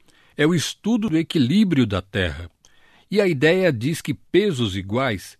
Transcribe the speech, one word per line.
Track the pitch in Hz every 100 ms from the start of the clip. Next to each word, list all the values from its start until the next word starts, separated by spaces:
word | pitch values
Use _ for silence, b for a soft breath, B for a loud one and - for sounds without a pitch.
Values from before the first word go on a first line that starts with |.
| b b b b
É | 156
o |
estudo | 175 - - 202 233 208
do | 160
equilíbrio | 156 170 123 196 202 147 113
da | 95
Terra. | - 101 90 73 87 _ _ b b b b
E | 196
a | 196
ideia | 139 151 185 180
diz | 117 127 165
que | -
pesos | 127 _ 180 208 127 110 95
iguais | 95 117 135 98 -